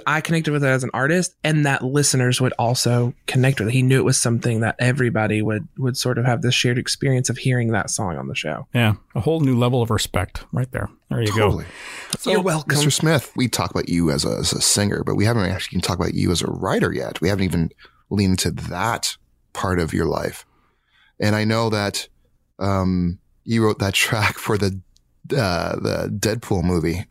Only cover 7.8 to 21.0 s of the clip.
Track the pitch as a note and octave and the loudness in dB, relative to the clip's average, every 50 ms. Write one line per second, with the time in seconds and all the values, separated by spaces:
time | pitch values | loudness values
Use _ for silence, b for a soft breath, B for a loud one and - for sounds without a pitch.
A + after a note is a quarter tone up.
7.8 | - - - - A2+ F2+ E2 C#2 C2 C2+ - - - D#2 D2+ - - - - B2 | -2 -2 -4 -4 -4 -4 -4 -4 -6 -6 -8 -6 -6 -6 -6 -8 -8 -4 0 2
8.8 | A#2 G#2+ G2+ - - _ - B2+ G2 D3 E3 E3 D3 C3 B2+ A#2 B2 B2 B2+ B2+ | 2 2 2 0 -4 _ -6 -2 0 0 0 2 2 2 2 2 2 2 2 2
9.8 | A#2 A2+ A2 G2 - - - - F#2+ - - - - - - A#2 B2+ - - - | 0 2 0 0 -2 -2 -2 -2 -4 -4 -6 -12 -12 -6 -4 -4 -4 -4 -4 -6
10.8 | - - - _ _ - - B2 A#2 G#2 G2+ A2+ G#2+ G2 - - - B B B | -6 -6 -8 _ _ -6 -4 -2 0 0 2 2 2 2 2 0 -4 B B B
11.8 | B B B B B B B - - F3 G3 G#3 F#3 F#3+ D#3 D#3 D3 - C#3+ C#3+ | B B B B B B B -4 -2 0 0 2 2 0 -2 -2 0 0 0 2
12.8 | D3 D3 C3+ - - D#3 E3 C3+ - - - - B2+ A#2+ - - F2+ E2+ - F#2 | 2 2 2 2 2 2 2 2 0 -2 -2 -2 -2 0 0 -2 -2 -2 -2 -2
13.8 | - - F2 E2+ E2+ D#2+ C#2+ C#2 - G#1+ G#1+ G1+ - - - - - - - G2+ | -2 0 0 2 2 2 2 2 0 0 -2 0 -2 -2 -2 0 0 0 2 2
14.8 | G#2 G2+ - - - - G2 G2 G2+ A2 A#2+ A#2 F#2 F2+ F#2+ F#2+ - - - F#2 | 2 0 0 -2 -2 0 0 2 2 2 2 2 0 0 -2 -4 -6 -6 -4 -2
15.8 | - - F#2 F2+ F2 E2+ E2 F2+ F#2+ F#2+ F2 E2 - - - F2+ F2+ F#2+ D3 A#3+ | -2 0 0 0 0 0 0 0 0 2 0 0 0 -2 -4 -4 -2 -2 0 0
16.8 | F#3 F2+ - C2 B1+ A1 - - - F2+ G#2 F#2+ G2 F2+ E2 F2 E2 - - B | 0 0 0 -4 -6 -6 -6 -2 0 0 0 0 0 0 0 0 0 -2 -4 B
17.8 | B B B B B _ - G2+ G2+ F#2+ F#2+ F#2 - F2+ - - D#2+ D#2+ E2+ F2 | B B B B B _ 0 2 2 2 2 2 0 -2 -4 -4 -6 -8 -6 -4
18.8 | G2 A2+ A2+ - - - - - _ _ _ _ _ _ - - - G2 F#2 F2 | -2 -2 -2 -2 -4 -6 -8 -10 _ _ _ _ _ _ -8 -4 -2 0 0 0
19.8 | E2 D#2 F#2+ F#2 E2+ D2+ D2 D2+ - - - - - b b b b b b b | 0 0 0 0 0 0 0 -2 -2 -4 -6 -10 -16 b b b b b b b
20.8 | b b b b | b b b b